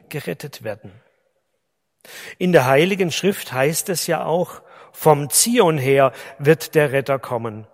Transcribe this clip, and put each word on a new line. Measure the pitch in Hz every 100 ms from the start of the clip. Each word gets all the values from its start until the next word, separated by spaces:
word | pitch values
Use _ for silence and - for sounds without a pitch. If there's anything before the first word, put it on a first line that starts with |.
| _
gerettet | 143 180 160 147 -
werden. | 110 101 101 104 _ _ _ _ _ _ _ _ _ _ - - - -
In | 185
der | 165 127
Heiligen | 135 180 196 180
Schrift | - 185 196 -
heißt | 127 143 160 -
es | 165 -
ja | 160
auch, | 156 170 170 - _ - -
vom | - 160 147 143
Zion | - 233 240 180 156
her | 131 139 135 - - -
wird | 143 160 - 160
der | 147
Retter | 135 135 135
kommen | - 120 117 107 107